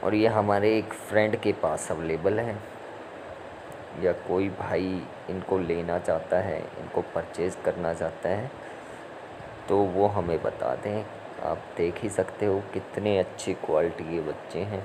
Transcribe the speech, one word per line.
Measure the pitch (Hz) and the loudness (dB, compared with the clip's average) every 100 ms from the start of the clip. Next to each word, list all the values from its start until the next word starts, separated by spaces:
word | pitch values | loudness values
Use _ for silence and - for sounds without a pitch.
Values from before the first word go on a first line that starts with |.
और | 95 107 | 4 6
ये | 110 | 6
हमारे | 110 101 101 104 110 | 6 6 6 6 4
एक | 104 - | 2 -8
फ्रेंड | - 104 107 104 | 0 4 4 4
के | 107 | 2
पास | 95 80 80 - | 2 2 0 -2
अवेलेबल | 80 82 80 85 107 | -2 0 2 2 2
हैं, | 117 104 - - - - - - - - - - - - - - | 0 -4 -8 -14 -14 -12 -14 -14 -12 -12 -14 -14 -14 -12 -12 0
या | 90 85 | 2 2
कोई | - 90 98 | 2 2 2
भाई | 95 92 87 92 92 - - - | 0 0 0 0 -2 -6 -10 -6
इनको | 92 90 95 | -6 0 0
लेना | 85 85 85 85 | 2 0 0 -2
चाहता | - 82 80 90 | 2 0 2 0
है, | 98 80 | 2 -2
इनको | 80 - 85 - 90 - | -6 -8 -4 -2 -2 -4
परचेज़ | 82 - 90 90 - | -4 -2 -2 0 -2
करना | 85 82 | 0 0
चाहता | 85 80 - 85 | 0 -2 -2 -2
है, | 101 131 - - - - - - - - - - - - | -2 -2 -10 -12 -12 -14 -14 -14 -14 -14 -12 -12 -12 2
तो | 98 | 4
वो | 98 90 101 | 4 4 4
हमें | 104 85 80 | 4 2 2
बता | - - - 64 | 0 -2 -2 0
दें। | 104 104 107 - - - | -2 -4 -4 -10 -12 -6
आप | - 85 - - | -4 -4 -6 0
देख | 85 87 | 0 0
ही | 110 | -2
सकते | - 95 - 104 | 0 0 2 2
हो | 98 104 | 2 0
कितने | 101 - - 101 101 | -6 -4 -2 4 4
अच्छी | 90 - - 92 | 4 0 -4 -4
क्वालिटी | - 78 85 82 80 | 2 4 4 0 -4
के | 85 | -2
बच्चे | 76 71 - - | -2 -6 -6 -4
हैं। | 104 98 | -4 -4